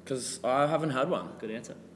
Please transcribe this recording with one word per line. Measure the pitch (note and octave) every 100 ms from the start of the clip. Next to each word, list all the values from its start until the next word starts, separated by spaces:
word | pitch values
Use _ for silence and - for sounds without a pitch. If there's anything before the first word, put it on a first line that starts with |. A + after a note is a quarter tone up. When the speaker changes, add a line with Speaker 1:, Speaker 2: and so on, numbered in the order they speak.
| -
Speaker 1:
'cause | C3 A#2 -
I | A#2+ C3+ D3
haven't | D#3 D#3+
had | C3 D3+
one. | C3 F2 -
Speaker 2:
Good | A2
answer. | A2 - - -